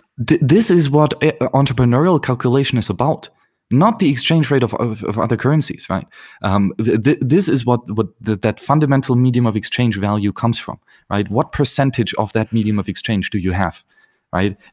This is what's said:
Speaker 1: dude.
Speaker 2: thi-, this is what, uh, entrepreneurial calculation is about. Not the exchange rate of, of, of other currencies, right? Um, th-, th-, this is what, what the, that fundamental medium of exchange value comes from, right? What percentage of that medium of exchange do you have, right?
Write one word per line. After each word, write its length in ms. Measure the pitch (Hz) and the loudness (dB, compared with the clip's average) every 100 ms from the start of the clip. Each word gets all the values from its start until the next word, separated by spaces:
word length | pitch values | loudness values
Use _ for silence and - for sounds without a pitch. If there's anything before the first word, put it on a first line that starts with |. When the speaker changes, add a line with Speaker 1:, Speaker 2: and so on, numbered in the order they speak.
| _ - | _ -8
Speaker 1:
dude. 100 | 113 | 0
Speaker 2:
thi-, 120 | 165 | 2
this 280 | 131 180 226 | 4 4 4
is 200 | 175 147 | 2 4
what, 240 | 147 151 - | 2 2 2
uh, 80 | 151 - - | -2 0 -2
entrepreneurial 680 | 135 139 120 123 123 175 170 | 0 0 2 2 2 2 0
calculation 560 | - 127 123 131 135 123 | 0 -2 0 0 0 0
is 120 | 104 | -2
about. 400 | 95 131 156 - _ _ _ - | -2 -2 -2 -8 _ _ _ -2
Not 280 | 127 202 226 | 2 2 2
the 100 | 170 | 0
exchange 400 | 131 - 165 131 | 0 0 0 2
rate 140 | 139 | 2
of, 100 | 120 - | 0 -2
of, 280 | 120 107 | -4 -4
of 160 | 101 104 | -6 -4
other 180 | 110 117 | -2 0
currencies, 500 | 127 156 - 80 - | 2 0 0 -6 -6
right? 160 | 95 - - - - | -6 -8 -20 -20 -8
Um, 320 | 101 98 98 - | -2 0 0 0
th-, 200 | 110 113 | 0 2
th-, 160 | 110 147 | 2 0
this 260 | 131 165 190 | 2 2 2
is 200 | 135 120 | 0 0
what, 140 | 120 - | -2 -2
what 160 | 104 107 _ | -4 -4 _
the, 160 | - 104 | -6 -2
that 220 | 110 104 | -2 -4
fundamental 560 | - 147 151 135 - 123 | 0 2 2 0 2 2
medium 300 | 127 123 120 | 2 2 0
of 100 | 104 | -2
exchange 400 | - - 123 101 | -4 -2 -2 0
value 340 | 101 104 101 | -2 -2 -2
comes 240 | 95 117 117 | -2 -2 -2
from, 220 | - - _ _ - | -6 -14 _ _ -6
right? 180 | 101 101 | -4 -2
What 220 | 104 - | -2 -2
percentage 640 | - 143 - 135 123 113 - | -2 -2 0 -2 0 -4 -2
of 180 | 104 | -4
that 180 | 113 110 | -2 -2
medium 280 | 113 107 104 | -2 0 -2
of 100 | 95 | -4
exchange 400 | 95 - 107 90 | -8 -4 -4 -2
do 80 | 104 | -4
you 140 | 92 | -2
have, 320 | 90 90 - _ _ _ _ - | -2 -2 -4 _ _ _ _ -8
right? 240 | 92 101 95 - | -2 -2 -4 -10